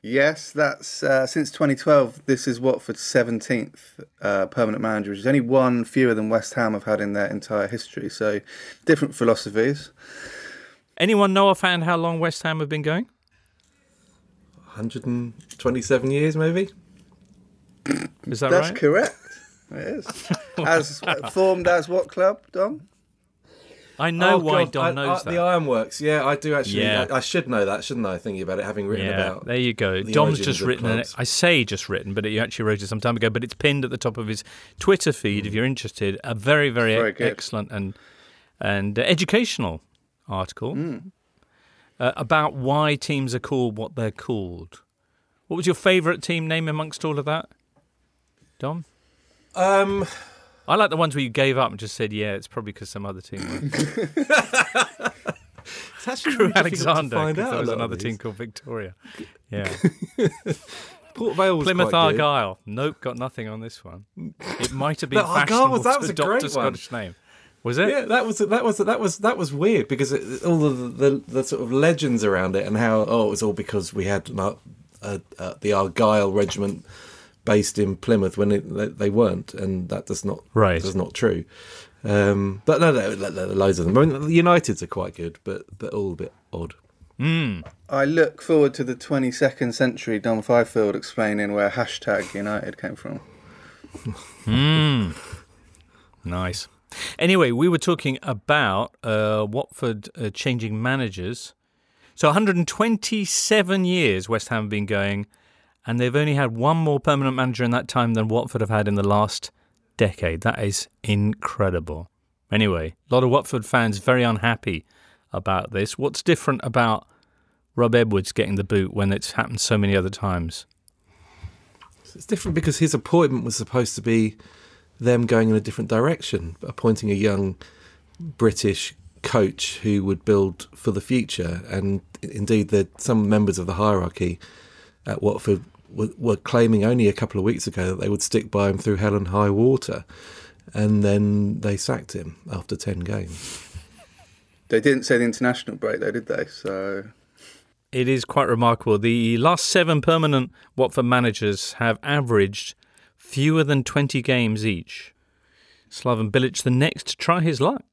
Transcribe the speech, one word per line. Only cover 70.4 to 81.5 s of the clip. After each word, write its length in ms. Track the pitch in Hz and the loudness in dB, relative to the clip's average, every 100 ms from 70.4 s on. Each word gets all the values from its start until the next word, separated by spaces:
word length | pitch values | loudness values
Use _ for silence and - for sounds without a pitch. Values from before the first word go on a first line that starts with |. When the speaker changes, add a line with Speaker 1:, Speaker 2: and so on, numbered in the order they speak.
Speaker 3:
all 140 | 170 165 | 2 4
the, 120 | 151 | 4
the, 520 | 127 123 117 139 135 - | 2 -6 2 2 2 -2
the 160 | 123 | -4
sort 200 | 131 147 | -2 -4
of 100 | 123 | 0
legends 500 | 131 156 160 147 120 | 4 4 4 2 2
around 320 | 104 95 92 | 2 2 2
it 100 | 95 | 0
and 120 | 98 107 | 0 0
how, 280 | 113 110 107 | 2 2 2
oh, 180 | 113 107 | 2 2
it 40 | |
was 120 | 101 | 0
all 100 | 110 | -2
because 380 | 98 101 104 87 | -2 -4 -4 -4
we 120 | 101 | -4
had 260 | 92 98 - | -2 -2 -4
an, 80 | - | -4
uh, 160 | 95 - - - _ - | -4 -4 -18 -20 _ -16
uh, 520 | 104 98 - - 92 - | -10 -10 -10 -12 -12 -6
the 120 | 104 | 0
Argyle 580 | 101 98 82 110 107 101 | 2 0 2 4 4 2
regiment 560 | 98 98 98 101 95 - - - - - _ - | 2 0 0 -4 -6 -14 -20 -20 -20 -20 _ 2
based 320 | 107 101 - | 2 2 0
in 180 | 98 95 | -2 -2
Plymouth 400 | - 113 95 95 | 2 2 2 0
when 160 | 101 | 2
it, 160 | 101 - | 2 -2
they, 180 | - 107 | -6 -6
they 240 | - 101 | -2 -2
weren't, 440 | 101 110 90 - | 2 2 0 -8
and 340 | - 95 95 87 | -8 -4 -4 -4
that 160 | 101 | -8
does 220 | - 101 98 | -6 -6 -6
not, 180 | - - | -8 -4
Speaker 2:
Right. 280 | 110 104 85 | 2 4 2
Speaker 3:
that's 140 | 95 | -2
not 200 | 92 90 | -4 -4
true. 300 | - 113 90 82 | 0 0 0 -6